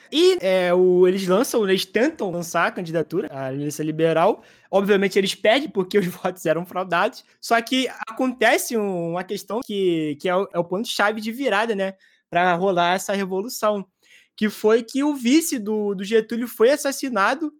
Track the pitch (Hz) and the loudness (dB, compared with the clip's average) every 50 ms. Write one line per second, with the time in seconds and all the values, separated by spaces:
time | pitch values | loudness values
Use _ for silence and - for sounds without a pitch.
0 | - _ - 294 349 370 381 349 - 190 185 185 180 180 175 180 185 185 180 180 | -14 _ 0 4 4 4 4 2 2 2 2 2 4 4 4 4 6 6 6 6
1 | 185 180 185 202 196 175 180 202 262 - - 247 214 190 190 190 - - - 214 | 6 4 4 2 0 2 2 2 2 0 0 0 2 2 0 0 0 -2 0 0
2 | 240 320 320 - 233 190 165 175 170 170 - 170 175 214 226 - 185 160 160 170 | 0 0 0 -4 -6 -6 -6 -6 -8 -4 -2 0 0 0 -2 -6 -8 -4 -4 -4
3 | 151 151 156 180 160 - 147 135 135 131 131 143 143 147 143 - 151 156 156 156 | -4 -2 -4 -6 -6 -6 -8 -8 -8 -8 -6 -6 -6 -6 -6 -6 -6 -6 0 0
4 | 160 165 160 160 170 202 254 - - - _ _ _ _ - 196 202 190 208 196 | 2 2 4 4 4 4 2 0 -6 -18 _ _ _ _ 0 0 2 4 4 4
5 | 196 196 - 208 196 190 - - - 214 226 285 294 302 - 202 185 185 - 202 | 2 2 2 2 0 0 -2 0 2 2 2 2 0 -2 -4 -4 -4 0 0 0
6 | 190 175 - - - 185 180 - - 165 156 165 180 - - 180 190 185 170 170 | 0 0 -4 -6 -6 -6 -6 -2 -2 -2 0 0 -4 -6 -6 -8 -4 -2 0 0
7 | 190 233 254 - - _ _ _ - - 233 233 233 233 254 262 262 - - - | 0 0 -2 -8 -18 _ _ _ -4 0 0 0 0 0 -2 -2 -2 -2 -6 -10
8 | - - - - 262 262 247 - 214 226 277 370 359 - 254 220 208 202 185 175 | -14 -10 -4 -2 -2 -2 0 2 4 4 4 2 0 -2 -2 -2 -2 -2 -2 -4
9 | 170 165 165 180 185 180 208 185 - - 196 214 - - 208 196 190 180 170 160 | -4 -4 -4 -6 -6 -6 -8 -8 -8 -6 -6 -6 -6 -6 -4 0 0 0 0 0
10 | 156 151 147 143 - 185 180 185 202 190 - 175 170 170 180 190 233 - - - | -2 -4 -4 -4 -2 0 0 0 -2 -2 -4 -4 -4 -2 -4 -6 -4 -4 -2 0
11 | 208 208 220 226 208 226 226 254 277 247 196 196 226 233 214 196 190 190 190 _ | 0 0 0 -2 -6 -8 -8 -4 -2 0 0 0 0 0 -2 -2 -4 -4 -6 _
12 | _ _ _ _ _ _ - 170 180 185 175 170 185 202 185 175 175 170 180 196 | _ _ _ _ _ _ 0 2 2 2 2 2 0 0 2 2 2 2 0 0
13 | - - 202 196 202 185 185 185 202 254 - - - 214 208 202 185 - _ _ | -2 -4 -4 -4 -4 -4 -4 -6 -6 -6 -6 -2 -2 -2 -2 -2 -6 -10 _ _
14 | _ _ _ _ _ _ _ - 214 214 - - - 214 220 247 233 233 - 262 | _ _ _ _ _ _ _ -4 -4 -4 -2 0 2 2 2 2 2 -2 -4 -2
15 | 285 302 294 269 240 233 269 330 330 - 302 254 202 202 220 214 208 202 202 185 | 0 0 -2 0 2 2 4 4 2 2 -2 -4 -4 -4 -4 -2 -2 -2 -4 -4
16 | 202 190 226 226 220 226 233 226 - 226 - - 220 247 294 294 - 277 262 - | -4 0 0 0 0 0 -4 -6 -6 -6 0 2 4 4 4 2 0 -4 -4 -4
17 | - 269 247 196 190 214 269 294 320 294 - | -6 -4 0 0 2 2 0 -2 -4 -8 -8